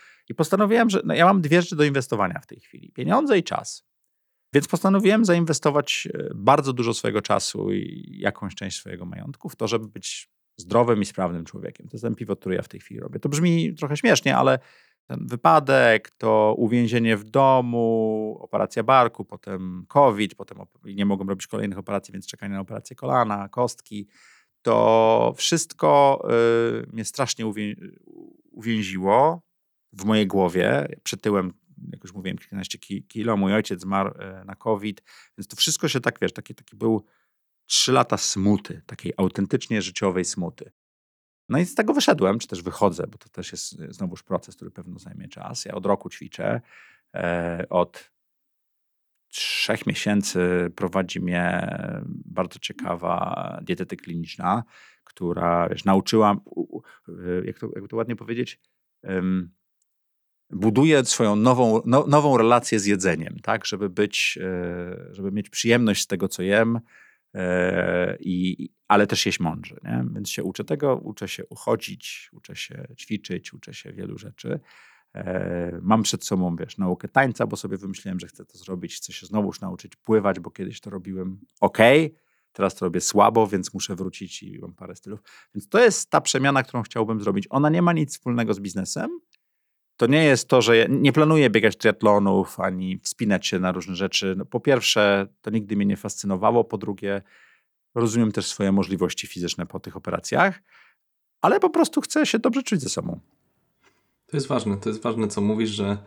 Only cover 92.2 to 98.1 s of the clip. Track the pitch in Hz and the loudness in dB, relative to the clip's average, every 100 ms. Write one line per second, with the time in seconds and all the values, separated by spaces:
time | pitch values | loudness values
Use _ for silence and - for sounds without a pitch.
92.2 | 98 95 95 - 95 92 92 95 - - | 4 2 0 -2 -4 -4 -6 -6 -8 -4
93.2 | 110 92 - 92 92 90 90 90 95 - | 0 0 0 -2 -2 -2 -6 -6 -4 -2
94.2 | 98 95 - 120 143 131 - - 104 98 | -2 -4 -4 -2 2 2 4 4 4 4
95.2 | 98 _ - 110 101 104 101 101 104 - | 0 _ -4 -4 -2 0 2 0 -4 -6
96.2 | 101 95 107 117 113 107 107 98 101 98 | -4 0 4 4 2 -4 -6 -6 -6 -6
97.2 | - _ _ _ _ _ _ 120 117 | -8 _ _ _ _ _ _ -2 0